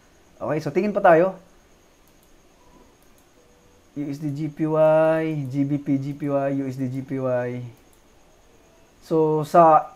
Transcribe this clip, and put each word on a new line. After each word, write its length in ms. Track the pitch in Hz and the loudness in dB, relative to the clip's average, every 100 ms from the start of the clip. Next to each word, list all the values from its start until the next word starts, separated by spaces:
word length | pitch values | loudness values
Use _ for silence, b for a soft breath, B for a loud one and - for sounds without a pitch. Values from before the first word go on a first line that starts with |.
| b b b - | b b b -12
Okay, 180 | 104 151 | -6 -6
so 80 | 151 | -4
tingin 240 | 175 208 202 | -2 -2 2
pa 80 | |
tayo. 320 | 196 160 190 - _ _ _ _ _ _ _ _ _ _ _ _ _ - _ _ _ _ _ _ _ _ _ _ _ | 4 6 4 -2 _ _ _ _ _ _ _ _ _ _ _ _ _ -20 _ _ _ _ _ _ _ _ _ _ _
U 160 | 143 147 | -12 -10
S 80 | 143 | -8
D 160 | 151 | -8
G 160 | 139 156 | -6 -8
P 160 | 147 | -4
Y, 800 | 156 156 156 156 160 160 160 156 131 | -2 2 4 4 2 0 -2 -4 -4
G 160 | 143 139 | -2 -2
B 80 | 143 | -2
P 240 | 147 139 | -2 -4
G 160 | 139 143 | -4 -6
P 160 | 143 | -4
Y, 180 | 139 139 139 | -2 -2 -4
U 80 | |
S 160 | 135 131 | -6 -6
D 80 | 131 | -6
G 160 | 135 | -6
P 160 | 131 135 | -8 -6
Y. 400 | 131 123 123 123 120 - _ _ _ _ _ _ _ _ _ _ _ _ | -2 -2 -4 -8 -12 -18 _ _ _ _ _ _ _ _ _ _ _ _
So, 400 | - 160 156 156 | -4 0 2 0
sa 480 | 151 180 160 156 - | 2 6 8 6 2